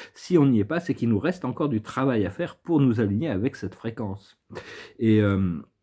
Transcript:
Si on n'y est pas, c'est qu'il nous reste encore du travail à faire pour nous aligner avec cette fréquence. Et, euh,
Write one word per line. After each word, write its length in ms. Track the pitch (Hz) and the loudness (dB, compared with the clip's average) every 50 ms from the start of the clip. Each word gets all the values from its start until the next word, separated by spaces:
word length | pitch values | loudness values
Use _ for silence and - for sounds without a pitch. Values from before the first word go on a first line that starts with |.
| - - _ | -20 -20 _
Si 240 | - - - 180 165 | -16 -4 2 4 6
on 80 | 143 | 6
n'y 160 | 139 120 107 | 6 6 4
est 20 | 101 | 2
pas, 160 | 104 156 170 | 2 -2 -4
c'est 140 | 175 - 135 | -2 -4 -4
qu'il 160 | - 120 117 | -2 0 0
nous 100 | 110 98 | 0 2
reste 240 | 135 170 180 - - | 0 -2 -4 -4 -4
encore 240 | 127 120 - 156 147 | -6 -4 -4 -2 -2
du 140 | 113 107 | -2 -4
travail 440 | 110 - - 127 135 139 123 107 98 | -4 -6 -4 -2 0 0 0 0 0
à 40 | 98 | -2
faire 260 | 101 - 170 - - | -4 -6 -8 -8 -8
pour 240 | _ - - 170 147 | _ -4 0 2 2
nous 220 | 139 123 110 117 | 4 4 2 2
aligner 260 | 113 101 101 110 165 156 | 0 0 0 0 -2 -2
avec 300 | 104 92 110 135 - - | -4 -2 -4 -4 -6 -6
cette 180 | - 90 - | -12 -12 -10
fréquence. 640 | - - 113 113 - 113 98 95 98 _ _ _ _ _ - - - - - - - - - - - | -10 -12 -10 -8 -8 -8 -8 -10 -12 _ _ _ _ _ -20 -18 -18 -18 -18 -18 -20 -20 -18 -8 -2
Et, 220 | 117 110 107 107 | 2 4 4 4
euh, 360 | 104 101 98 95 98 90 85 73 - _ _ _ | 4 4 2 2 0 0 -2 -4 -8 _ _ _